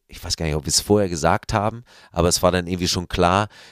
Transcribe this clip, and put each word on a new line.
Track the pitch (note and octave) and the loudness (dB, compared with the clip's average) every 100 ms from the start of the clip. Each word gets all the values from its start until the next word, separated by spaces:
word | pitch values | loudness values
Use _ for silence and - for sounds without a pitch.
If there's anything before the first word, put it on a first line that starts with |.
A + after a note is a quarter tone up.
| _ | _
ich | - | -16
weiß | E2+ - | -10 -4
gar | D#2+ | -2
nicht, | |
ob | D2+ | -4
wir | D#2+ | -2
es | - | -2
vorher | - G#2 F#2+ | 2 2 2
gesagt | E2 E2 G2+ - | 0 0 0 0
haben, | A2 G#2+ A#2 - - - | -2 -2 -6 -18 -20 -10
aber | E2+ E2+ | 0 2
es | - | 4
war | F#2 | 2
dann | F2+ E2+ | 2 -2
irgendwie | F#2 F2 | -4 -2
schon | F#2 F2 | -4 -4
klar, | - F2 F#2+ G#2+ - - | 0 2 2 -2 -8 -20